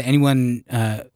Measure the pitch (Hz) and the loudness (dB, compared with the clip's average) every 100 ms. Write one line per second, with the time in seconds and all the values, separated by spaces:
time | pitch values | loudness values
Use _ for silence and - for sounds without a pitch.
0 | 127 143 139 131 123 120 - 120 113 107 | 0 2 2 2 0 -4 -4 -2 -2 -4
1 | - | -8